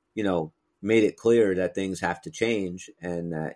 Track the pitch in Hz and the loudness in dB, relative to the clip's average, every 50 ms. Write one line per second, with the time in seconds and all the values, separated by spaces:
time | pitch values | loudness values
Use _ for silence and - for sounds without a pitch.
0 | _ _ _ 110 104 98 92 85 80 160 - _ _ _ _ _ - 104 113 113 | _ _ _ -4 -2 0 0 0 -2 -4 -8 _ _ _ _ _ -2 2 4 4
1 | 107 92 - - - 117 117 117 110 98 95 92 90 87 - 98 98 95 92 - | 4 4 2 0 2 4 4 4 4 4 2 0 -2 -2 -2 -4 -4 -4 -4 -4
2 | 95 87 87 - - 85 80 - 113 117 117 104 95 90 87 92 - - - _ | -4 -4 -4 -4 -8 -14 -6 -4 -2 -2 0 -2 -4 -6 -8 -10 -14 -18 -16 _
3 | 87 87 87 85 85 85 82 78 78 76 - | -8 -8 -6 -6 -6 -6 -6 -6 -6 -8 -8